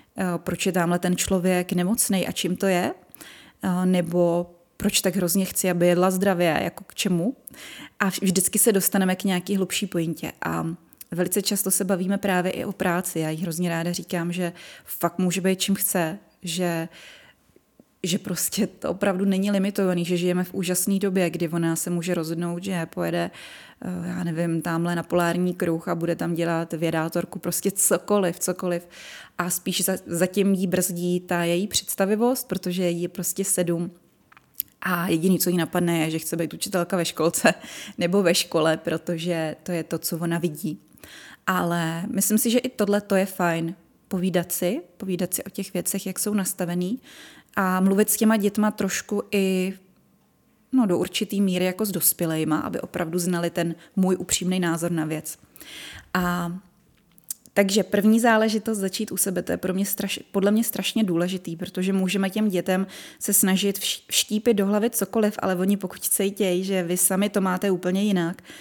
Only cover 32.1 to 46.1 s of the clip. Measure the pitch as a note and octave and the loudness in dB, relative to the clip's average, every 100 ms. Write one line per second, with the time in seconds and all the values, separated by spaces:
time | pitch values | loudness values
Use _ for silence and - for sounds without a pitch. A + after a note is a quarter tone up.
32.1 | G#3+ A#3+ C4 - F#3 F#3 F3+ F3+ E3+ F3 | 2 2 0 -2 -4 -2 0 0 0 -4
33.1 | - F3 - F#3+ - F3 E3+ F3 - _ | -4 -4 -4 -2 0 0 0 -2 -8 _
34.1 | _ _ - _ - - _ F#3 F3 F3 | _ _ -20 _ -12 -12 _ -4 -2 0
35.1 | E3 F3+ F3+ - F3+ D#3+ F3+ F3 E3+ D#3+ | 2 4 4 4 2 0 2 2 2 0
36.1 | D#3+ - E3 E3 - - F#3 E3+ F#3+ E3 | -2 -4 -4 -4 -4 -4 -2 0 0 -2
37.1 | - D#3+ - F3+ - - - - - F3 | 0 0 4 4 2 -4 -14 -14 -4 0
38.1 | G3 F3+ F#3 - E3+ D#3+ D#3+ E3 D#3+ - | 4 4 2 2 2 2 2 0 -4 -2
39.1 | E3+ E3 E3+ D#3+ - - F3 D#3+ E3 - | -4 -2 -2 -2 -6 -6 -4 -4 -6 -4
40.1 | E3 E3 E3+ E3 D3+ G#3 G3 _ - - | -4 -2 0 -2 -2 -6 -6 _ -20 -20
41.1 | - - - - F#3 F3 E3+ E3 E3 G3 | -20 -20 -10 -4 -2 0 0 0 -2 -4
42.1 | G3 G3 G#3+ A#3 A#3 B3+ - G3+ G3+ G#3 | -2 2 2 4 2 0 0 2 2 2
43.1 | F#3+ G3 - F3 E3 E3 F3 _ _ _ | 0 0 0 0 0 -2 -6 _ _ _
44.1 | F#3+ F#3 F3 F3 - F3+ B3+ - - F#3+ | -2 0 0 0 -2 -2 -2 -6 -10 -6
45.1 | F3+ F3+ - - - G3 F3 - G3 F#3+ | -4 -2 -4 -8 -10 -6 -6 -4 -6 -6